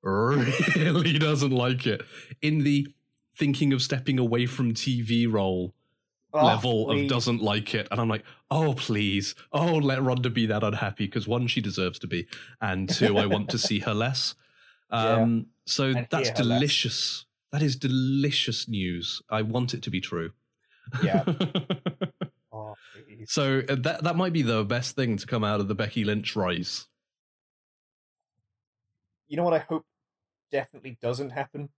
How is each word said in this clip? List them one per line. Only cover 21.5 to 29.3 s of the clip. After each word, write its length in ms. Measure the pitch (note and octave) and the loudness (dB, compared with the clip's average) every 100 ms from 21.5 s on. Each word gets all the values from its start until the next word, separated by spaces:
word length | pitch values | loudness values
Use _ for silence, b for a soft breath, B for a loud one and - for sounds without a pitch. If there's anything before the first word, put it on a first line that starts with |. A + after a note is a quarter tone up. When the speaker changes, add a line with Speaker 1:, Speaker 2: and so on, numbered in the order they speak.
| F#3 - F#3+ - - - - - _ _ | -4 -6 -6 -6 -6 -10 -8 -12 _ _
Speaker 2:
Oh, 220 | A2 G#2+ G#2 B | -14 -14 -16 B
please. 380 | B - A2 G#2+ | B -20 -20 -6
Speaker 1:
So, 320 | - C#3 C3+ C3 | -2 2 0 0
uh, 80 | C#3 | -2
that, 220 | C3+ E3 | -2 -2
that 140 | D#3+ E3 | -2 0
might 160 | F#3 | 0
be 100 | E3 | 2
the 220 | B2 A2+ | 2 2
best 320 | G#2 A#2+ B2 - | 2 -2 -2 -2
thing 200 | B2 G#2 | 0 0
to 100 | - | -2
come 180 | A#2+ | -2
out 160 | G#2 G#2 | 0 0
of 80 | G2 | 0
the 60 | G2+ | -2
Becky 260 | G#2+ A#2 | -2 -2
Lynch 300 | G#2+ G#2+ G#2 | 0 0 -2
rise. 540 | - F#2 F2 F2 - - _ _ _ _ _ _ _ _ _ _ _ _ _ _ _ _ _ _ _ _ _ _ _ | -2 0 -2 -4 -8 -10 _ _ _ _ _ _ _ _ _ _ _ _ _ _ _ _ _ _ _ _ _ _ _
Speaker 2:
You 80 | _ | _